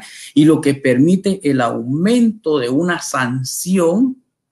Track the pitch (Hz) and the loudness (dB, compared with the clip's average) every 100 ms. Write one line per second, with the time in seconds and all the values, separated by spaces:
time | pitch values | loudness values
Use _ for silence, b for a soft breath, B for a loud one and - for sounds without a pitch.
0 | B B B 139 156 156 143 139 135 123 | B B B 2 4 4 0 0 0 2
1 | 160 190 196 185 143 135 117 117 117 147 | 4 2 0 -2 -2 0 -2 -4 -4 -2
2 | 190 247 233 - 156 151 120 139 175 170 | 0 2 2 0 -2 -2 0 -2 -2 -4
3 | - 135 123 131 127 - 175 190 170 196 | -6 -4 -4 -4 -6 -8 -2 0 2 2
4 | 262 262 _ _ _ | 0 -4 _ _ _